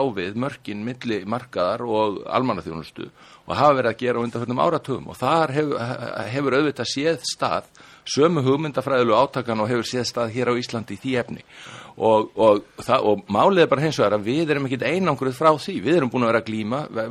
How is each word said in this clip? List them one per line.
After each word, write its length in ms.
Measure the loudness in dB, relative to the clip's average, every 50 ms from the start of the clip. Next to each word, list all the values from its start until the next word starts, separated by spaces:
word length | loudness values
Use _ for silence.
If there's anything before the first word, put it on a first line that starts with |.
| 0 0 -2
við 220 | -4 -6 -4 -4 -4
mörkin 400 | -6 -6 -8 -10 -12 -10 -10 -8
milli 380 | -8 -8 -8 -8 -6 -4 -4 -4 -4 -4
markaðar 560 | -6 -6 -6 -6 -4 -2 0 0 -2 -4 -4
og 380 | -2 0 0 0 0 -2 -6 -6
almannaþjónustu 840 | -2 -2 0 0 0 -2 -4 -6 -8 -10 -10 -12 -12 -12 -12 -12 -14 _ -20 -20 -20 -20 -16 -8
og 80 | -6
hafa 240 | 0 4 4 4 4
verið 160 | 4 2 0
að 80 | -2 -2
gera 220 | -2 -2 -2 -2
á 20 | -2
undanförnum 380 | -4 -4 -6 -6 -4 -2 0 0
áratugum 460 | 0 0 -2 -4 -6 -8 -8 -8 -12
og 80 | -8 -4
þar 320 | -2 0 2 2 0 0
hefur, 240 | 0 -2 -2 -2 -2 -4 -4 -6 -6 -8 -8 -8 -8 -8 -6
hefur 320 | -6 -4 -2 0 0 2
auðvitað 320 | 2 2 0 -2 -4 -6 -6
séð 320 | -4 -2 -2 -2 -2 -2 -4 -8
stað 400 | -6 -2 -2 -2 -2 -2 -6 _ _ -20 -20 -20 -20 -16 -10
sömu 340 | -4 0 2 4 4 4 2
hugmyndafræðilegu 720 | 2 2 2 2 0 -4 -4 -4 -2 0 2 2 4 4
átakan 480 | 4 4 4 2 0 -4 -4 -2 -2 0
og 80 | 0 0
hefur 160 | 0 -2 -2
séð 220 | -2 -4 -4 -4 -4
stað 240 | -4 -4 -4 -4
hér 160 | -2 -2 -2 0
á 60 | 0
Íslandi 400 | -2 -4 -4 -6 -8 -6 -8 -10
í 40 | -8
því 80 | -4 -2 -2 -2
efni. 220 | -2 -4 -8 -16 -16 _ -20 -20 -20 -18 -18 -18 -18 -14 -6
Og, 340 | 0 4 4 4 4 2 0 2 4
og, 240 | 6 6 6 6 2 -8 -16
það, 260 | -8 -2 0 2 4 4
og 180 | 2 2 0 0 -2
málið 360 | 2 4 4 6 6 6 4
er 40 | 4
bara 140 | 4 2 0
hins 140 | 0 2 2
vegar 160 | 2 2 2
að 80 | 0 0
við 280 | 0 -2 0 0 0 0
erum 140 | -2 -2 -2
ekkert 160 | -4 -2 -2
einangruð 480 | -2 0 0 0 0 0 0 -2 -4 -2
frá 140 | 2 4 4
því. 220 | 4 4 0 -6 -6 -2
Við 180 | 0 2 4 4
erum 140 | 2 2
búin 120 | 0 0 2
að 60 | 2
vera 100 | 2 2
að 60 | 0
glíma 340 | -2 -4 -4 -4 -4 -4 -4 -6 -6 -6 -6 -6 -4